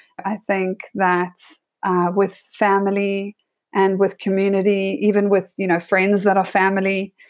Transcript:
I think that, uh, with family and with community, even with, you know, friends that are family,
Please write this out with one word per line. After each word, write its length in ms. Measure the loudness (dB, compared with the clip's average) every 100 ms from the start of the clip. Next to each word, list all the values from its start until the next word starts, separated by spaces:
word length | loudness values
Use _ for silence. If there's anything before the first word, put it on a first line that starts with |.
| _ -12 -8
I 100 | -8
think 460 | -4 -2 -2 -6 -10 -2
that, 400 | 0 0 -2 -6 -10 -12 _ _
uh, 280 | -2 0 2
with 220 | 0 0 -4
family 1040 | -18 -2 0 2 0 -2 -2 -4 -6 -12 _ _ _
and 260 | 0 2 2
with 180 | 0 0
community, 800 | -2 0 0 2 0 0 -2 0
even 280 | 0 2 2
with, 240 | 2 0 -4
you 120 | -2
know, 120 | -2
friends 440 | 0 2 2 2
that 120 | 4 2
are 80 |
family, 680 | 2 2 2 2 0 -2 -6 _